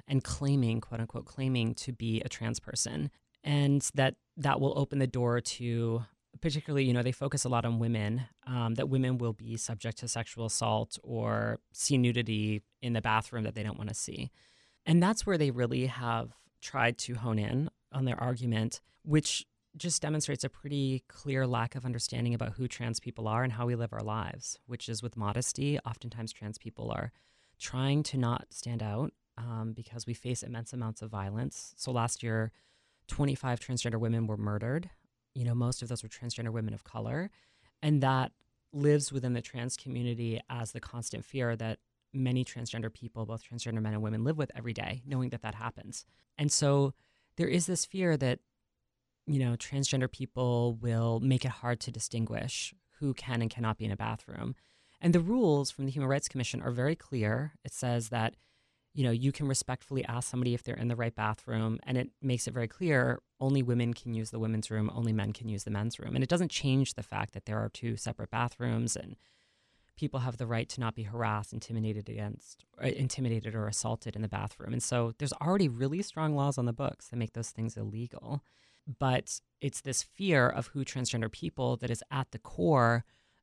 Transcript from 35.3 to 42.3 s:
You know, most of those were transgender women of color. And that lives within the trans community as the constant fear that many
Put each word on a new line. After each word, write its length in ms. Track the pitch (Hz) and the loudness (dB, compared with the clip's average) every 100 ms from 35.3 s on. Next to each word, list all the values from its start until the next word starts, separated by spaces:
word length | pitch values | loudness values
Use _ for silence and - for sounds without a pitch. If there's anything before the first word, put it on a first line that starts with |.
You 120 | 127 120 | -4 0
know, 100 | 117 | 2
most 260 | 120 127 | 2 0
of 60 | 120 | -4
those 160 | 123 | -8
were 60 | 113 | -8
transgender 420 | - 120 117 117 | -10 -8 -6 -4
women 220 | 113 110 | -2 -2
of 100 | 107 | -6
color. 460 | - 117 110 139 196 - _ _ _ _ | -8 -8 -4 -4 -4 -10 _ _ _ _
And 220 | 151 147 | 4 6
that 300 | 131 131 131 - _ _ _ | 6 4 2 -4 _ _ _
lives 400 | 143 143 147 139 | 2 6 6 4
within 180 | 135 123 | -2 -2
the 80 | 120 | -2
trans 360 | - 127 120 - | -4 -6 -6 -6
community 640 | 135 123 123 117 117 113 - | -6 -2 -2 -2 -2 -4 -4
as 240 | 120 113 | -6 -6
the 80 | 113 | -8
constant 420 | - 120 113 113 | -10 -8 -6 -8
fear 320 | - 135 120 113 | -6 -2 0 0
that 240 | 113 107 _ _ _ | -2 -6 _ _ _
many 300 | 135 127 | -2 2